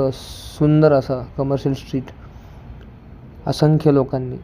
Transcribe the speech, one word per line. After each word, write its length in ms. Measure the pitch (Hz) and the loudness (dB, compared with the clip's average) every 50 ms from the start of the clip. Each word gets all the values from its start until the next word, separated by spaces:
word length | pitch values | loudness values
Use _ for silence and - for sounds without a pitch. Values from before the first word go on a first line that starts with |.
| 135 135 127 | 0 0 -2
सुंदर 800 | - - - - - - - - - 151 151 151 151 156 151 | -4 -12 -16 -16 -16 -16 -14 -4 0 2 4 6 6 6 6
असा 340 | 143 135 123 - 135 127 120 - - - | 6 4 2 0 -4 -6 -6 -10 -6 -4
कमर्शियल 380 | 135 139 139 135 - 143 135 | -2 -2 -2 -2 0 -2 -2
स्ट्रीट, 280 | - - - - 135 127 - - - - - - - - - - - - - - - - - - - - - - - - - - - - 147 | -4 -6 -6 -6 -6 -6 -6 -14 -18 -20 -20 -20 -20 -20 -20 -20 -20 -18 -18 -18 -18 -18 -20 -20 -20 -20 -20 -20 -20 -20 -20 -20 -12 -8 -6
असंख्य 460 | 135 - 156 151 156 147 - 156 143 | -2 2 2 4 4 4 4 4 4
लोकांनी, 420 | 139 131 - - 131 131 127 127 123 | 4 2 0 -2 -6 -6 -6 -10 -12